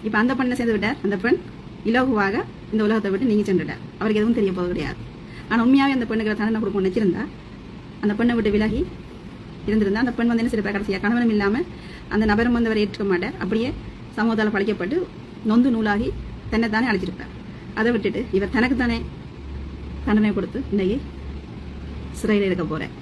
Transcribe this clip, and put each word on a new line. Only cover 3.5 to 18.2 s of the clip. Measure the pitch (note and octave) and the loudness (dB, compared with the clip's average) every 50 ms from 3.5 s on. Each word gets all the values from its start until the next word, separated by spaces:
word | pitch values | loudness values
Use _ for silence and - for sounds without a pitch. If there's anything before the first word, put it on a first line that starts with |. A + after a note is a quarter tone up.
| F#3+ F3 D#3 D3 - - - - - - | 2 2 2 -2 -6 -10 -10 -14 -10 -4
அவருக்கு | F#3+ A3 G#3+ G#3+ | 0 2 2 4
எதுவும் | G#3+ A#3 A#3 | 4 4 4
தெரிய | A#3+ G#3+ F#3+ | 4 4 2
போவது | F#3 F#3+ F3+ F3 F3+ | 2 0 -2 -2 -2
கிடையாது. | - D3+ C#3 - - - - - - - - - - - - | -2 -4 -4 -6 -8 -10 -14 -14 -14 -14 -14 -14 -14 -6 -2
ஆனா | G#3 A#3 A3+ | 0 4 6
உண்மையாவே | B3 C4 C#4 C#4 C#4 C#4 | 6 6 6 6 4 2
அந்த | C4 A#3+ | 0 0
பெண்ணுக்கு | G#3+ A3 A3 A3 G#3+ G#3+ | 0 0 0 0 0 0
தண்டனை | G#3+ G#3+ G#3+ A3+ A3 | 0 0 0 2 2
கொடுக்கணும்னு | G#3+ G3+ F#3 G3+ F#3+ | 0 0 0 2 2
நினைச்சிருந்தா | F#3+ F#3 A#3+ G#3+ F#3+ E3 - A3 - - - - - - - - - - - - - - - | 2 2 4 4 4 2 2 -2 -6 -8 -14 -16 -16 -16 -16 -16 -16 -16 -16 -16 -16 -12 -2
அந்த | - G#3 G#3 | 0 0 0
பெண்ணை | G#3 A#3 A#3+ A#3+ | 2 2 2 2
விட்டு | A#3 G#3+ G#3+ | 2 2 2
விலகி | G3+ G#3 G#3+ A3 G#3 B3+ F4+ - - - - - - - - - - - - - - - - | 2 2 2 2 0 0 -2 -4 -6 -14 -14 -16 -16 -16 -16 -16 -16 -14 -14 -14 -14 -8 -4
இருந்திருந்தா | G3 G#3 A3 G#3 G3 G3 A3 | 0 2 2 4 4 2 2
அந்த | B3+ B3 | 2 0
பெண் | A#3 - A#3 A#3 | 0 0 2 2
வந்து | A#3 A3+ A3+ | 2 2 2
என்ன | A#3+ | 0
செய்திருப்பா? | A#3+ G#3+ G3 G3+ G3 | 0 0 -2 0 -2
கடைசியா | G3 G#3+ G#3+ F#3+ F#3+ | -2 -2 -2 -2 0
கணவனும் | F#3 G#3 A#3+ A#3+ A#3+ A#3 | 0 2 2 4 2 4
இல்லாம | G#3+ G#3 G3+ G3 G#3 C4 F4+ - - - - - - - - - | 2 4 2 2 2 0 -2 -4 -8 -14 -14 -14 -16 -16 -10 -2
அந்த | - G#3 A3 | 0 0 2
நபரும் | G#3+ G#3 G#3+ A#3 A#3+ A#3+ | 4 4 4 4 2 4
வந்து | A#3 A#3 A3+ | 2 2 2
அவரை | A3 G#3+ G#3 | 2 2 2
ஏற்றுக்க | G3 G3+ - G#3+ G3 | 0 0 -4 0 2
மாட்டார். | F#3 F3 F3+ A3+ - - | 2 2 0 -2 -6 -6
அப்படியே | - F#3 A3+ A3 A#3 C4 D#4+ - - - - - - - - | -4 0 0 0 0 0 -4 -6 -10 -12 -14 -14 -16 -12 -4
சமூகத்தால | - G#3+ A3+ A3+ A3 G#3+ G#3+ G#3+ | 0 2 2 4 4 2 2 2
பழிக்கப்பட்டு | G3+ G3 G#3 G#3 - F3+ F#3 C4+ F4+ F4+ - - - - - - - - | 2 2 2 0 0 0 0 0 -2 -2 -4 -8 -16 -16 -14 -14 -6 0
நொந்து | A3+ G#3+ A#3 B3 C#4 | 4 4 6 6 6
நூலாகி | A#3+ A3+ A3 G#3+ G3+ G#3 - - - - - - - - - - | 4 2 2 2 2 2 0 -2 -4 -6 -8 -10 -10 -12 -8 -2
தன்னைத்தானே | - A3 A#3 A#3 G#3+ A3 A#3+ B3+ | 0 0 2 2 2 2 2 2
அழிச்சிருப்பார். | G#3+ F3+ F3+ F#3+ F3+ - - - - - - - - - - - - | 2 0 0 -2 -6 -8 -12 -12 -12 -14 -14 -14 -14 -14 -14 -10 -4
அதை | - A3 A#3 | 0 2 2
விட்டுட்டு | B3 A3 - G#3 - - | 2 2 0 0 -2 -2